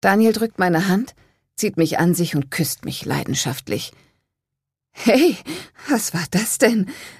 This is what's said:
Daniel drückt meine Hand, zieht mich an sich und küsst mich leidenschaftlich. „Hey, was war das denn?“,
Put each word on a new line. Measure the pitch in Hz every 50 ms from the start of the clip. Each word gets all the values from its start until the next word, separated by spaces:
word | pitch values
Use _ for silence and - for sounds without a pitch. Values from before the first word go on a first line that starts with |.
Daniel | - 196 196 208 220 226 214
drückt | 214 226 220 - -
meine | 190 180 175 160 180 196
Hand, | 185 196 247 - - _ _ _ _ _ _ _ _
zieht | - - 214 202
mich | - 165 156 165 -
an | 165 170 175
sich | 175 175 151 -
und | 151 135 135
küsst | - - 165 139 - - -
mich | 151 135 - -
leidenschaftlich. | 147 - 147 - - - 135 - 135 123 - - - - 113 - - _ _ _ _ _ _ _ _ _ _ _ _ _ _ _ _ _ _ _ _ _
„Hey, | - - 233 - 254 302 349 233 - - - 311 359 - - _ _ - -
was | 302 226 226 - -
war | 170 170 -
das | - 180 220 - - -
denn?“, | 277 226 240 220 190 196 - - - - - -